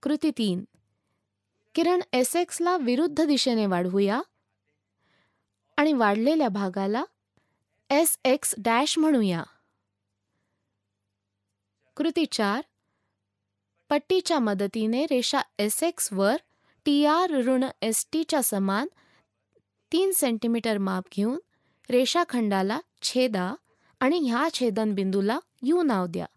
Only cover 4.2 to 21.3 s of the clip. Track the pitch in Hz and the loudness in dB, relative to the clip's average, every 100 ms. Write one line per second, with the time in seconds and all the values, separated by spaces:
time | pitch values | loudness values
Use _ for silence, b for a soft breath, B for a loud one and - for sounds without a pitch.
4.2 | 359 _ _ _ _ _ _ _ _ _ | -6 _ _ _ _ _ _ _ _ _
5.2 | _ _ _ _ _ - 302 277 214 208 | _ _ _ _ _ 0 0 2 2 2
6.2 | 240 320 254 196 196 185 196 220 349 _ | 0 2 0 -2 -4 -4 -4 -4 -6 _
7.2 | _ _ _ _ _ _ _ 285 320 - | _ _ _ _ _ _ _ 2 2 2
8.2 | 262 277 - - 214 233 294 - 311 277 | 0 0 0 -4 0 0 0 0 2 2
9.2 | 208 170 - _ _ _ _ _ _ _ | 2 -2 -6 _ _ _ _ _ _ _
10.2 | _ _ _ _ _ _ _ _ _ _ | _ _ _ _ _ _ _ _ _ _
11.2 | _ _ _ _ _ _ _ - 320 330 | _ _ _ _ _ _ _ -4 -2 0
12.2 | 311 - 208 220 - _ _ _ _ _ | -2 0 0 -2 -6 _ _ _ _ _
13.2 | _ _ _ _ _ _ _ 294 - 370 | _ _ _ _ _ _ _ -4 0 -2
14.2 | 349 320 220 202 202 226 220 240 311 262 | 0 0 0 0 -2 -2 -2 -2 0 0
15.2 | 233 277 - - 208 - 330 339 - 190 | 0 -2 -4 -4 -2 0 -2 -2 -6 0
16.2 | 196 285 _ _ _ _ - 285 294 320 | 0 0 _ _ _ _ 0 2 4 2
17.2 | 370 294 240 262 262 - 226 220 - 311 | 2 0 0 0 -2 -4 -4 -4 -2 -4
18.2 | 320 311 240 202 196 202 294 b b b | -2 0 0 0 0 -2 -4 b b b
19.2 | b _ _ _ _ _ _ 330 392 370 | b _ _ _ _ _ _ 0 2 2
20.2 | 269 226 233 233 226 208 190 185 185 - | 0 0 -2 -2 -2 -2 -2 -4 -6 -4
21.2 | 208 | -2